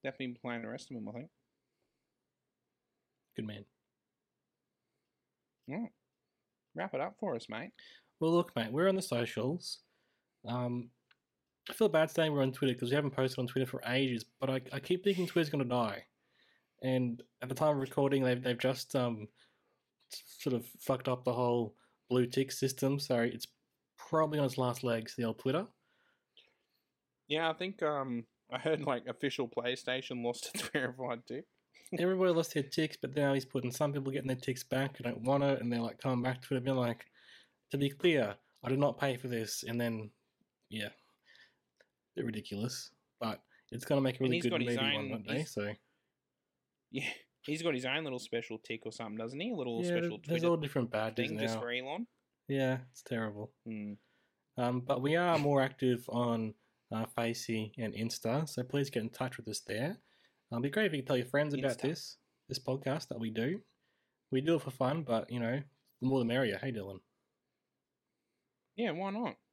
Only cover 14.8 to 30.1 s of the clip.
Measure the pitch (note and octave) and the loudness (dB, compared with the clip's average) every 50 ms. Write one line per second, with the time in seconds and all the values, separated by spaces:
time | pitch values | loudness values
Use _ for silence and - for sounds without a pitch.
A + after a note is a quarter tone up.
14.8 | - - F3+ F3+ F#3 G3+ G3 F3+ F3+ F3 - F3 E3 D3 D3+ C#3+ C3+ A#2+ B2 B2 | 0 0 -2 2 4 2 2 2 0 2 4 2 2 4 2 0 2 2 4 2
15.8 | A#2 G#2+ F#2+ E2 - _ _ _ _ _ _ _ _ _ _ _ _ _ _ _ | 2 2 0 -6 -10 _ _ _ _ _ _ _ _ _ _ _ _ _ _ _
16.8 | - C3 C3 B2+ B2+ A#2+ A#2 A#2 - _ _ _ - B2+ C3 - D#3 D3+ D3 C#3 | -2 0 2 2 2 0 -2 -6 -10 _ _ _ -6 -6 -2 2 2 2 4 2
17.8 | C3 C3 - - C#3 C3+ C#3 C3+ C3 B2+ B2 B2 B2+ B2+ A#2+ A#2+ - B2+ B2+ B2+ | 0 -2 0 2 2 4 4 4 4 4 2 2 0 -2 -2 2 2 0 0 0
18.8 | - - - C#3 B2 A#2+ A#2 G#2+ G#2+ - _ _ _ _ _ _ _ _ _ _ | -6 -2 0 0 2 2 0 -4 -8 -12 _ _ _ _ _ _ _ _ _ _
19.8 | _ _ _ _ _ _ - - - - - - - C#3+ B2 A#2 A#2+ - - - | _ _ _ _ _ _ -16 -16 -16 -16 -16 -4 0 0 0 0 -2 -6 -16 -12
20.8 | - - C3+ B2+ B2+ - B2+ B2+ B2+ B2+ A#2+ A#2+ B2 A#2+ A#2+ A#2+ A#2 A2 - _ | -2 -2 -2 -2 0 -2 -2 0 0 -2 0 2 2 4 4 2 0 -2 -6 _
21.8 | _ _ _ _ _ _ B2 B2+ B2 A#2+ - C3 C3+ C3+ - - - C3 C3 - | _ _ _ _ _ _ 4 4 4 4 2 0 0 0 0 -2 -2 -2 0 2
22.8 | - C3+ C#3 C#3+ C#3+ - B2+ A#2 A#2 A#2+ - - - - _ _ _ _ _ _ | 2 2 2 0 0 2 2 4 4 2 0 -4 -12 -14 _ _ _ _ _ _
23.8 | _ _ _ _ - - - D#3 D#3+ D3+ D3+ D3+ C#3+ C3 C3 - B2+ B2 B2 - | _ _ _ _ -8 0 2 2 4 4 4 2 2 2 2 2 0 0 0 0
24.8 | - B2 A#2 A2+ A2+ A#2 - - A#2+ A2+ A2+ - - C3+ C3 E3 G#3 - _ _ | 0 2 2 2 0 -6 -4 -2 -2 -2 -2 0 0 0 0 0 -2 -4 _ _
25.8 | _ _ _ _ _ _ _ _ _ _ _ - - _ _ _ _ _ _ _ | _ _ _ _ _ _ _ _ _ _ _ -20 -20 _ _ _ _ _ _ _
26.8 | _ _ _ _ _ _ _ _ _ _ C#3+ D#3 E3 D#3+ D#3+ - F3+ F#3+ G3+ - | _ _ _ _ _ _ _ _ _ _ 0 0 2 0 0 -2 -4 -6 -4 -2
27.8 | E3 D3+ D3+ C#3+ C3+ C3+ A#2+ A#2+ A2+ _ _ _ _ _ B2+ B2+ - D#3 D#3+ D3 | -2 0 0 0 -2 -2 -4 -4 -6 _ _ _ _ _ -8 -2 0 0 0 2
28.8 | C#3 C#3+ C3 A#2+ - B2+ A2+ - - C#3 - - C3+ A#2 - - A#2+ B2 B2+ - | 0 -2 -2 -2 -2 -6 -6 -2 -2 -2 0 0 -4 -2 -2 -2 -2 -2 -2 -2
29.8 | - - B2+ B2+ B2+ - | -2 -2 -2 -2 -2 -4